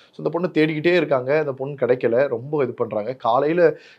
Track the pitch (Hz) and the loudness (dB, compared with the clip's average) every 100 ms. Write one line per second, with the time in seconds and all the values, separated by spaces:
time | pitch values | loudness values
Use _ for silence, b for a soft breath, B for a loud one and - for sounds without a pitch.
0 | b - 156 165 180 160 156 156 160 175 | b -10 -6 -4 -2 2 0 2 2 2
1 | 151 139 127 151 151 123 135 143 120 123 | 2 0 0 0 -2 -6 -8 -4 0 2
2 | 123 117 143 120 131 151 127 131 117 107 | 2 2 2 -2 -4 -2 -2 -2 -4 -4
3 | 104 131 120 120 143 170 165 156 B | -6 -4 0 2 2 4 2 2 B